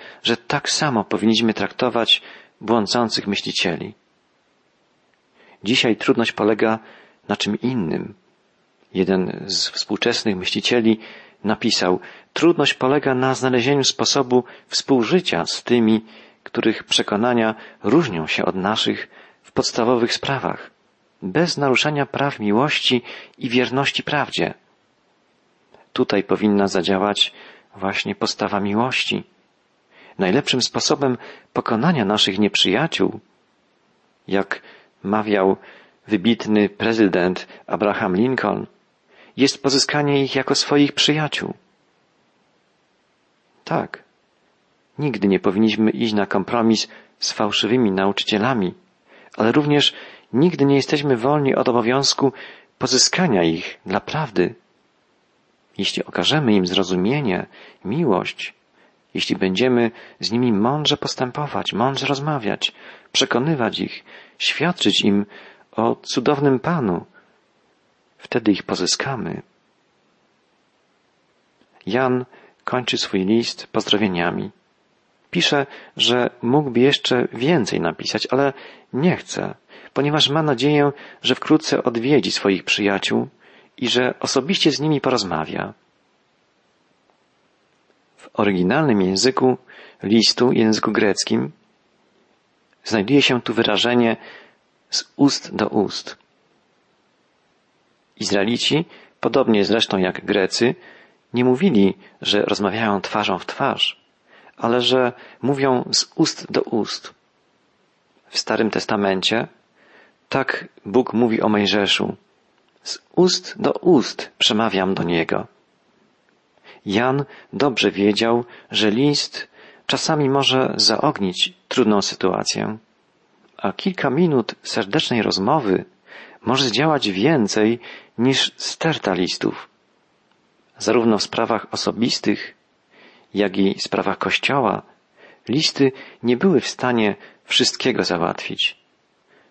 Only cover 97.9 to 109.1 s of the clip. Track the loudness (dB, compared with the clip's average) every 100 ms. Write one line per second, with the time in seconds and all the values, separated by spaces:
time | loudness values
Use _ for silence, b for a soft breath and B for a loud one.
97.9 | _ _ _ -2 0 0 0 0 -2 -2
98.9 | B B B -2 0 2 2 2 0 0
99.9 | 0 0 -2 -2 0 0 2 0 0 B
100.9 | B B B _ 0 2 4 4 4 2
101.9 | 0 B B -2 0 0 0 -2 -2 -2
102.9 | -2 -2 -4 -2 -4 -6 -4 -4 0 -4
103.9 | -4 _ _ b b b b 0 2 2
104.9 | 2 2 -2 B B -2 0 2 0 0
105.9 | -4 -4 -2 -2 -2 -4 -4 -2 -4 -4
106.9 | -8 -14 -20 _ _ _ _ _ _ _
107.9 | _ _ _ _ -8 -2 0 0 -2 -2
108.9 | 0 0